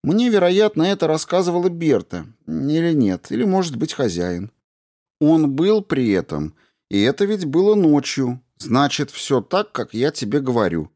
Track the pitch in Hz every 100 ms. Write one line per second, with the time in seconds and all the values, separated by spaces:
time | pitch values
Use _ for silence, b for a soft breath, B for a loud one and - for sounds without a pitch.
0 | - 196 247 208 175 185 214 180 170 196
1 | 160 156 - 175 180 175 180 170 165 117
2 | 82 90 80 _ - 78 139 156 170 156
3 | 107 90 - 214 220 190 175 123 156 -
4 | 120 87 87 87 104 _ _ _ _ _
5 | _ _ 151 160 151 135 180 214 202 135
6 | 120 95 76 76 76 _ _ _ _ 101
7 | 107 143 202 214 165 156 196 208 170 147
8 | - - 127 123 _ _ - 123 143 -
9 | 147 - - 135 101 190 214 - 117 107
10 | 135 - 104 139 131 117 98 82 76